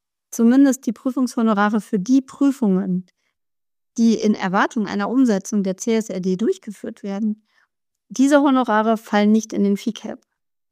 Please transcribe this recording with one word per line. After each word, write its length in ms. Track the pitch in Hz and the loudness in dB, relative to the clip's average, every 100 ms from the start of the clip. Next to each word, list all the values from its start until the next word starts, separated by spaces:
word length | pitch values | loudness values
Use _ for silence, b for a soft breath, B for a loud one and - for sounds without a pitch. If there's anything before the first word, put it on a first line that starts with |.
| _ _ _ | _ _ _
zumindest 540 | - 233 262 277 247 - | 0 4 6 4 2 -4
die 60 | |
Prüfungshonorare 880 | 214 269 262 247 - 226 202 208 214 | -6 -4 -2 -2 0 0 2 0 0
für 200 | - 214 | -2 -4
die 200 | 185 269 | 0 0
Prüfungen, 840 | 262 - 277 262 208 185 196 180 180 _ _ _ _ _ _ _ _ - | 0 -2 -2 0 0 0 -2 -4 -6 _ _ _ _ _ _ _ _ -2
die 180 | 226 | 0
in 200 | 220 214 | 2 0
Erwartung 520 | - 190 190 294 233 196 | -2 -2 -2 -2 -2 -6
einer 220 | 202 202 | -4 -2
Umsetzung 540 | 247 254 196 - 214 | 0 2 0 -2 -4
der 140 | 190 185 | -4 -4
C 180 | - | -2
S 160 | 226 220 | -2 -4
R 100 | 196 | -6
D 160 | 185 185 | -4 -2
durchgeführt 640 | 233 381 - 196 226 226 | -2 -4 -8 -14 -14 -12
werden, 420 | 202 196 214 208 _ _ _ _ _ _ _ | -10 -6 -4 -6 _ _ _ _ _ _ _
diese 320 | 202 277 285 | 0 2 4
Honorare 560 | 277 262 240 214 220 220 | 4 2 2 0 0 -2
fallen 360 | - 208 208 | 0 2 4
nicht 200 | 220 - | 2 0
in 120 | 208 | -2
den 120 | 202 202 | 0 -2
Fee 160 | - | -4
Cap, 280 | 214 - - _ _ _ _ _ | -10 -12 -16 _ _ _ _ _